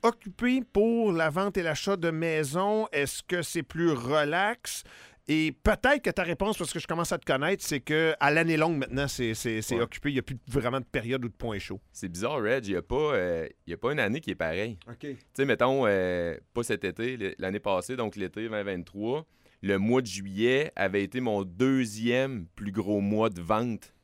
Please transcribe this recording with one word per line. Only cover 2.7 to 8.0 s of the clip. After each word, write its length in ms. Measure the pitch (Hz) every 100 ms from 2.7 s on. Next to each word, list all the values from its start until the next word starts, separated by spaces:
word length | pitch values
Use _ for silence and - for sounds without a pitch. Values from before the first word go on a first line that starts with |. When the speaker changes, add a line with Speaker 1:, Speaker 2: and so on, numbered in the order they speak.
| 214 220
Speaker 1:
Est-ce 280 | 151 139 -
que 180 | - 175
c'est 200 | 160 170
plus 280 | 147 160 170
relax ? 920 | 139 120 151 147 165 202 240 - - - - - _ -
Et 260 | 156 156 139
peut-être 380 | - 208 247 294
que 80 | -
ta 140 | 170
réponse, 340 | 175 170 196 214
parce 160 | 165
que 60 | 165
je 80 | -
commence 240 | 165 170
à 60 | 175
te 60 | -
connaître, 320 | 135 151 196
c'est 160 | - 147
que 360 | - 151